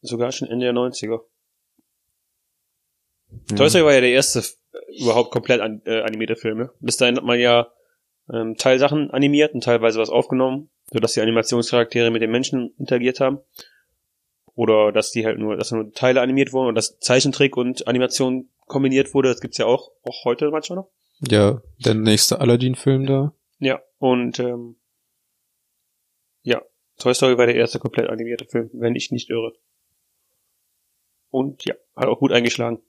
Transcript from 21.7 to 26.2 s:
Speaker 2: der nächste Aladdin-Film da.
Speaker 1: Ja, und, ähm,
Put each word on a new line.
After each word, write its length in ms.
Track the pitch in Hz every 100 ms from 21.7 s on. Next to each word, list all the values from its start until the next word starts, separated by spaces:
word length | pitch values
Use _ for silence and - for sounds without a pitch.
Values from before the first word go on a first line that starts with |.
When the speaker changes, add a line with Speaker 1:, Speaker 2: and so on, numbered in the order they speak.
| -
Speaker 2:
der 100 | -
nächste 460 | 110 110 107 - -
Aladdin-Film 680 | 120 120 127 127 - 135 135
da. 280 | 135 143 _ _ _
Speaker 1:
Ja, 220 | 139 131 _ _
und, 400 | 135 127 120 120
ähm, 360 | 123 120 120 113 _ _ _ _ _ _ _ _ _ _ _ _ _ _